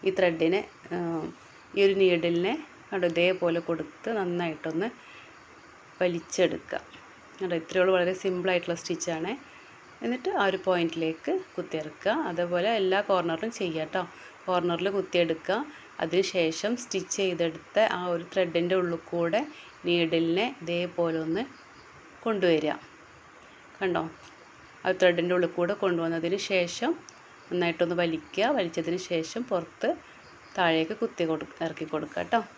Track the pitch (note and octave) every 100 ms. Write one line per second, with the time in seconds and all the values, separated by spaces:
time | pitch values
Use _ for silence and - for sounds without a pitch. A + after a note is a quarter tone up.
0 | F#3+ F#3+ F3+ E3 E3 F#3+ A3 - - F3
1 | E3+ E3 D#3+ - - - - G3 G3 G3
2 | F#3+ F3 E3+ E3+ F#3 D4+ - - - G3
3 | F3 E3 F3 F#3 F3 E3+ E3 E3 D3 -
4 | - A3+ F3+ F3 E3+ D3+ E3 D#3+ A3 -
5 | - - - - - - - - - -
6 | F3+ F3 - - E3+ - - - - -
7 | - - - - F#3 E3+ D#3+ F#3 F#3 F#3
8 | F3 F#3 G3 F3+ F3+ F3+ E3+ E3+ - E3
9 | - D#3+ E3+ C4 - - - - - -
10 | A#3 B3+ F#4 G4 G3+ F#3 F#3 F3+ E3 E3
11 | D#3+ D#3+ - F#4 - - E3+ D#3+ D3+ -
12 | G3 C4+ G#3+ E3+ F3 F3 G3 A3+ F#3+ F#3+
13 | G#3 F#3+ E3+ D#3+ A3+ - F#3 D#3+ D#3 F#3+
14 | E3+ - - - - F3+ F3 E3+ F#3 G3
15 | - F3 E3 D#3+ - G#3 D4 - - -
16 | E3 F3+ F#3+ F#3 D#3+ D#3+ G#3 A#3+ - G3
17 | F3+ - F#3+ E3 E3+ D#3+ - - A3 F3+
18 | F3+ E3+ E3+ G3 F3+ E3 F3 F#3 F3+ E3
19 | - E3+ E3+ G3 D4+ - - - F3 F3
20 | E3 E3 E3 F3 A#3+ C#4 E3+ E3+ F3 -
21 | E3+ D#3+ D#3+ E3+ C4+ - - - - -
22 | - - A3+ G#3 F3+ D#3+ D3+ - - -
23 | - - - - - - - - F#3+ E3+
24 | D#3+ - - - - - - - F#3 F#3
25 | F3+ E3+ F3 F3+ E3+ F3 F3 G3+ G3 E3+
26 | E3 E3 E3+ F#3+ - F#3+ F3 - B3+ F4
27 | - - - - - F3+ E3+ D#3+ E3+ F3
28 | F3 D#3+ - - A3 C#4+ F3 E3+ E3 F3+
29 | - E3+ D#3+ A#3 B3 F#3 E3+ - A#3+ -
30 | - - - - - - F3 D#3+ D#3+ G#3+
31 | A#3 - E3+ D#3 - - E3 D#3+ D#3 D#3
32 | D#3 - F3 A#3 G#3